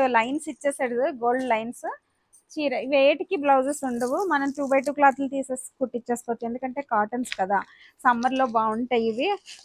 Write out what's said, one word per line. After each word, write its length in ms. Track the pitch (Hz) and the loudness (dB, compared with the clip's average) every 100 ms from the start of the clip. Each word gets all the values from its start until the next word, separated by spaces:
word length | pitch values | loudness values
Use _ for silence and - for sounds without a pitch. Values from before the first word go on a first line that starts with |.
| 262 | 4
లైన్స్ 420 | 233 233 302 320 | 4 2 -2 -6
ఇచ్చేసాడు, 460 | 247 285 277 254 | -4 -4 -2 -4
గోల్డ్ 540 | 240 294 254 233 254 254 | 0 -2 0 0 0 0
లైన్స్. 400 | 220 226 - 349 571 _ _ _ _ _ 311 | -2 -2 -8 -10 -10 _ _ _ _ _ -4
చీర 180 | 285 240 | -2 -2
వేటికి 600 | 254 277 277 311 359 381 | 2 4 6 4 -2 -2
బ్లౌజెస్ 480 | 277 269 262 294 | 4 4 2 -2
ఉండవు, 400 | 262 240 247 302 | -4 -2 -2 0
మనం 260 | 392 285 277 | 0 0 0
టూ 160 | 269 269 | -4 0
బై 140 | 269 | 2
టూ 120 | 269 | 0
క్లాత్లు 360 | 285 277 269 277 | 4 4 4 -2
తీసేసి 440 | 269 262 254 - _ | -4 -6 -8 -10 _
కుట్టించేసుకోవచ్చు, 680 | 233 240 233 240 - 233 233 | -4 -4 -4 -6 -4 -6 -4
ఎందుకంటే 340 | 247 262 269 | -6 -6 -8
కాటన్స్ 540 | 277 214 214 247 247 - | -2 0 0 -2 -4 -4
కదా, 200 | 190 196 - - - _ | 0 0 -2 -14 -20 _
సమ్మర్లో 420 | 262 240 247 262 262 | 2 2 0 2 2
బాగుంటాయి 640 | 220 220 220 247 240 226 | 2 0 0 0 2 2
ఇవి, 200 | 220 339 403 - - | 0 -2 -2 -6 -20